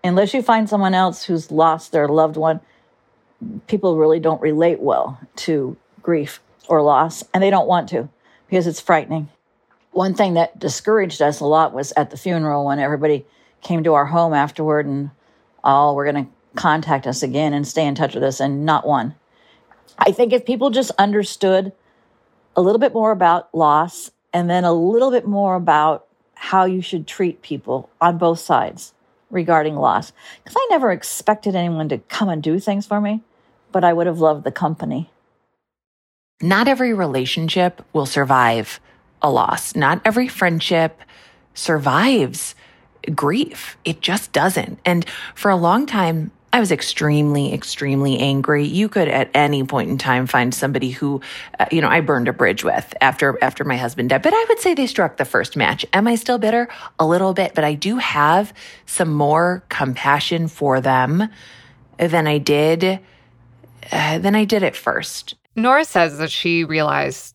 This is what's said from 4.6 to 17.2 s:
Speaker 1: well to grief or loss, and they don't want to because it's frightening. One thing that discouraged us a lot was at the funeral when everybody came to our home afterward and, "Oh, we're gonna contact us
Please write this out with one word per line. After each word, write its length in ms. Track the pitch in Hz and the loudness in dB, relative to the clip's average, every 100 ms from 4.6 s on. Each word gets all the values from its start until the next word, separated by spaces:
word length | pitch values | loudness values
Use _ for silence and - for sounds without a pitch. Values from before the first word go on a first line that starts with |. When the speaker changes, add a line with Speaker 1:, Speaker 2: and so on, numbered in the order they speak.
| 170 165 | 2 2
Speaker 1:
well 360 | 139 65 - 131 - - | 0 0 -2 -8 -18 -10
to 400 | - 151 127 - _ _ | -4 -2 -4 -10 _ _
grief 400 | - 165 147 - _ _ - | -2 -2 -2 -12 _ _ 0
or 140 | 156 | 2
loss, 420 | 147 139 165 - - | 4 4 2 -4 -4
and 80 | 190 | 2
they 80 | 196 | 4
don't 180 | 196 165 | 2 2
want 200 | 180 135 | 0 0
to 200 | 120 143 _ _ _ _ | -6 -6 _ _ _ _
because 180 | 185 170 | -2 0
it's 140 | 151 | -4
frightening. 480 | - 160 - 160 147 _ _ _ _ _ _ | 0 0 0 -8 -8 _ _ _ _ _ _
One 220 | 180 190 | -2 -2
thing 200 | 180 202 | 0 2
that 260 | 165 165 - | 2 0 -2
discouraged 640 | 156 - - 220 185 - | -8 -4 0 0 0 0
us 180 | 147 147 | -2 0
a 60 | 147 | 0
lot 280 | 156 151 | 2 2
was 200 | 127 147 - | -2 -4 -2
at 140 | 143 | -4
the 80 | 143 | -6
funeral 480 | 190 170 156 143 143 | -4 -2 -2 -2 -2
when 140 | 143 | -2
everybody 460 | 139 147 151 143 - _ _ _ | -2 0 0 0 -4 _ _ _
came 240 | - 165 160 | -4 -2 2
to 80 | |
our 120 | 147 143 | 2 2
home 280 | 170 165 | 0 2
afterward 520 | 151 147 - 156 151 143 | 0 -2 -2 -2 0 -2
and, 260 | 139 143 _ _ _ _ _ | -6 -8 _ _ _ _ _
"Oh, 300 | 135 139 147 | 2 4 4
we're 120 | 143 143 | 2 -2
gonna 220 | 147 135 _ _ - | -2 -6 _ _ -4
contact 520 | 175 156 160 139 127 | 0 0 0 -2 -2
us 160 | 131 | -4